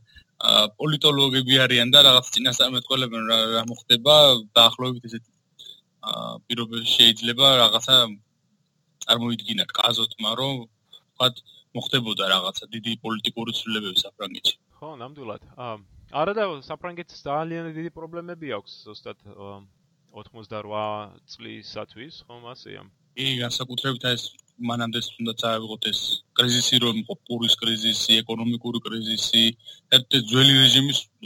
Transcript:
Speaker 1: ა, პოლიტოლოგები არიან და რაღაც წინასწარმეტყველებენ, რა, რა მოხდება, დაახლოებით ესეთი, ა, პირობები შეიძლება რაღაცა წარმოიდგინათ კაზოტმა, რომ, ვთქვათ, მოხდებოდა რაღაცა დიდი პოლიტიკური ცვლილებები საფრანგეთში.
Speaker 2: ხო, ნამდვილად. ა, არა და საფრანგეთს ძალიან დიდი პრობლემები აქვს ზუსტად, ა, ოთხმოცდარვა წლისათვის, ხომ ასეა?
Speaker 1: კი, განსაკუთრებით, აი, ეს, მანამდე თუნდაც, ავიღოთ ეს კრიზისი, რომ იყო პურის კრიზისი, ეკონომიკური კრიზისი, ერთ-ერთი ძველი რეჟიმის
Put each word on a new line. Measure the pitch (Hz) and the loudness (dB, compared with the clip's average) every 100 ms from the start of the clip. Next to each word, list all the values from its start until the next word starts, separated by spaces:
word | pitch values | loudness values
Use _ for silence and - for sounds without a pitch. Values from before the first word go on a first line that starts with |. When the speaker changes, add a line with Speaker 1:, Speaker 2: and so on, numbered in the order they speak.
| _ - _ - | _ -20 _ -4
Speaker 1:
ა, | 110 107 107 | 2 4 2
პოლიტოლოგები | - 151 147 151 139 139 131 127 131 | -2 -4 0 2 2 2 0 4 4
არიან | 127 123 120 | 4 2 6
და | 143 | 8
რაღაც | 139 127 - | 8 8 4
წინასწარმეტყველებენ, | - 127 123 127 127 - 135 127 113 | -2 -2 0 0 -2 -4 -2 -2 -4
რა, | 110 113 113 | -2 0 0
რა | 113 | -2
მოხდება, | 113 117 - 120 131 151 143 123 107 | -4 -8 0 2 6 8 8 6 2
დაახლოებით | 117 117 - 127 123 120 | 4 4 4 -4 -6 -10
ესეთი, | 113 - _ _ - - - _ _ | -12 -14 _ _ -20 -20 -20 _ _
ა, | - - 58 57 | -8 -8 -8 -10
პირობები | - 117 113 117 117 | -8 -6 -4 -6 0
შეიძლება | - 117 110 117 120 139 | 4 6 4 0 4 6
რაღაცა | 127 113 113 - 131 113 104 _ _ _ _ _ _ _ _ | 6 4 2 4 4 4 -4 _ _ _ _ _ _ _ _
წარმოიდგინათ | - 117 120 117 - 104 - | -2 0 0 -4 -4 -6 -4
კაზოტმა, | - 117 120 107 - 107 | -2 0 0 -4 -4 -6
რომ, | 117 135 131 117 _ _ | -4 -4 -6 -10 _ _
ვთქვათ, | _ _ - 127 120 - - _ | _ _ -2 -2 -2 -12 -20 _
მოხდებოდა | 120 - 135 110 98 98 | -12 -4 -2 -2 -4 0
რაღაცა | 95 92 - 104 | 0 -2 -6 -10
დიდი | 113 113 110 | -10 -8 -6
პოლიტიკური | 110 110 - 117 113 | -6 -6 -6 -6 -6
ცვლილებები | 107 113 107 101 92 | -8 -6 -6 -4 -4
საფრანგეთში. | 101 - 98 98 - - _ | -4 -8 -12 -6 -4 -4 _
Speaker 2:
ხო, | _ 151 | _ -18
ნამდვილად. | 143 123 151 120 101 - | -14 -16 -14 -12 -12 -16
ა, | 127 123 107 95 - - | -14 -12 -12 _ -20 -10
არა | 139 170 | -4 -2
და | 208 196 147 | -2 -4 -6
საფრანგეთს | - 156 180 175 170 - | -10 -12 -10 -12 -14 -14
ძალიან | 143 147 165 165 165 | -6 -4 -4 -6 -10
დიდი | 160 165 | -10 -12
პრობლემები | 160 160 170 175 170 147 | -12 -14 -14 -14 -12 -8
აქვს | 104 - - | -10 -10 -18
ზუსტად, | 107 104 113 104 | -20 -18 -16 -18
ა, | 104 95 101 101 98 _ _ _ _ | -20 -18 -16 -16 -20 _ _ _ _
ოთხმოცდარვა | 104 104 113 107 107 104 107 107 107 104 92 | -20 -20 -20 -14 -12 -8 -6 -4 -6 -10 -18
წლისათვის, | _ - 113 110 104 110 107 107 143 - | _ -18 -16 -16 -14 -12 -14 -16 -20 -20
ხომ | - 120 120 | -20 -20 -18
ასეა? | 131 107 101 98 _ _ | -20 -18 -20 -20 _ _
Speaker 1:
კი, | - 135 127 | -8 -4 -4
განსაკუთრებით, | 120 - 131 120 135 123 | -4 -6 -8 -6 -6 -4
აი, | 127 120 | -2 -4
ეს, | - - _ - | -6 -16 _ -10
მანამდე | 120 120 117 113 | -6 -4 -4 -6
თუნდაც, | - - 117 113 | -8 -8 -8 -4
ავიღოთ | 117 110 110 110 107 | -2 -4 -6 -6 -4
ეს | - - - - | -4 -2 -4 -2
კრიზისი, | - 123 123 - 123 | 0 2 2 2 2
რომ | 120 113 | 2 0
იყო | 110 - | -4 -10
პურის | - 120 117 - | -8 -4 0 0
კრიზისი, | 113 110 110 104 - 110 | 0 -2 -2 0 2 2
ეკონომიკური | 117 113 117 117 120 117 | 2 -2 -2 -2 -4 -6
კრიზისი, | - 113 110 110 - 113 113 113 - - _ | -6 -8 -6 -4 0 2 2 0 -10 -20 _
ერთ-ერთი | 131 - 135 | 2 4 0
ძველი | 107 123 135 | 2 4 6
რეჟიმის | 135 131 127 139 135 - _ | 6 6 4 2 -2 -6 _